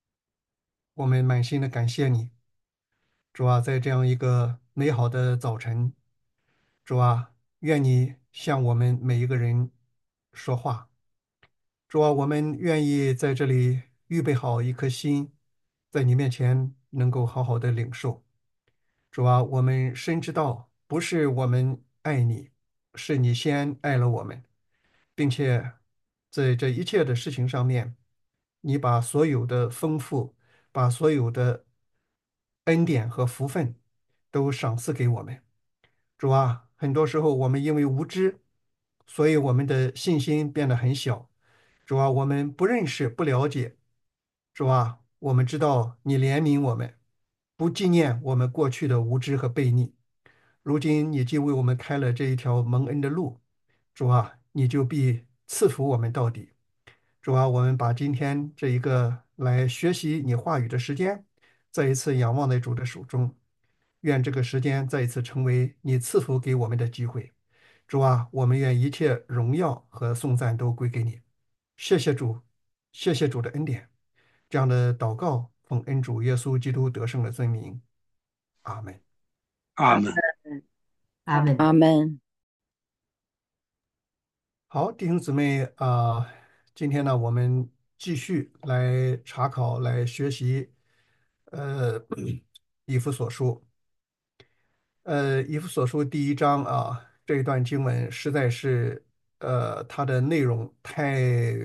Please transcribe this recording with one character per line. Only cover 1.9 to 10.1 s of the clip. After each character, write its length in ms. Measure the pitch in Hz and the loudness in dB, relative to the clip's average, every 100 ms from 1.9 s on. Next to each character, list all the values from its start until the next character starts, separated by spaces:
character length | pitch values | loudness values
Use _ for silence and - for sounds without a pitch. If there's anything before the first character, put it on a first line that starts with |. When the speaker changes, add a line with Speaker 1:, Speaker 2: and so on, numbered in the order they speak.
| - 139 | 0 0
Speaker 1:
你。 220 | 120 117 _ _ _ _ _ _ _ _ _ _ | 0 -2 _ _ _ _ _ _ _ _ _ _
主 140 | - 123 | -2 2
啊， 140 | 123 | 2
在 180 | 120 131 | 2 -2
这 100 | 131 | 0
样 140 | 127 127 | 2 2
一 100 | 127 | 0
个 420 | 127 123 120 120 _ | 2 2 0 -4 _
美 180 | - 143 | -2 0
好 180 | 120 120 | 0 0
的 280 | 127 127 123 | 0 0 -2
早 200 | 127 110 | -4 -6
晨， 360 | 120 117 123 - _ _ _ _ _ _ _ _ | -6 -2 -4 -6 _ _ _ _ _ _ _ _
主 140 | - 123 | -4 2
啊， 340 | 123 120 120 _ _ _ | 4 2 -4 _ _ _
愿 220 | 151 151 | 0 2
你 340 | 131 127 127 - _ | 4 2 2 -4 _
向 300 | - - 135 | -8 -2 0
我 100 | 120 | 2
们 240 | 117 123 123 | 2 2 0
每 200 | 127 120 | 0 0
一 60 | 127 | 0
个 100 | 127 | 0
人 340 | 120 120 123 _ _ _ _ | 0 0 -2 _ _ _ _